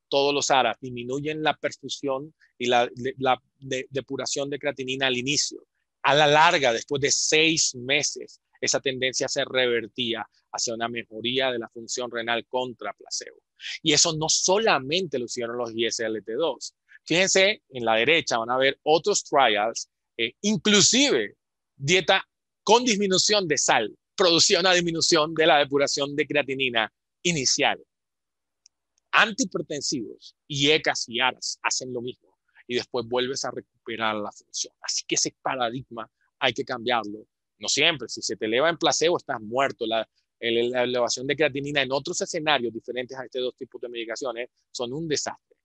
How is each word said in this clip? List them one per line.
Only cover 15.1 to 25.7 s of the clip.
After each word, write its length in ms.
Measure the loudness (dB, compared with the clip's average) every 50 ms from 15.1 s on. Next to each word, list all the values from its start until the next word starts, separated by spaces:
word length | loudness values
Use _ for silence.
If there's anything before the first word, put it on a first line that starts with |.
| -4 -4
lo 80 | -6
hicieron 300 | -6 -6 -6 -6 -6 -4
los 160 | -4 -6 -4 -2
I 140 | -2 -2
S 180 | -2 -2 -2 -4
L 160 | -4 -4 -4 -6
T 100 | -6 -4
dos. 420 | -2 -2 -2 -2 -4 -10 -16 -16 _ _ _ -20 -14 _
Fíjense, 580 | 0 2 2 4 4 4 4 4 4 2 0 _ _
en 160 | -8 -4 0
la 100 | 2 2
derecha 440 | 4 4 4 4 2 2 0 0 -2
van 120 | 0 0
a 60 | 0
ver 240 | 2 2 2 0 0 2
otros 420 | 2 2 2 2 2 -2 -2 -2
trials, 640 | 0 2 4 4 4 4 2 0 -2 -2 -6 -10 -12 _ _ _ _ _
eh, 160 | -4 -4 -4 -4 _
inclusive 960 | -2 -2 0 0 2 4 6 6 6 6 4 4 4 4 2 2 0 -2 -6 _ _ _ _ _ _ _ _
dieta 520 | -8 -2 0 0 2 2 2 2 0 0 _ _ _ _ _ _ _ _
con 200 | 4 4 4 4
disminución 640 | 2 0 2 2 2 2 2 2 2 2 2 2
de 120 | 0 0 0
sal 380 | 2 2 2 2 2 0 -6 _ _ _ _
producía 420 | 2 4 4 4 4 4 4 4 4
una 160 | 4 4 4
disminución 600 | 4 2 0 -2 -2 0 2 4 4 2 2 0
de 120 | 2 4
la 120 | 6 6 6
depuración 580 | 4 2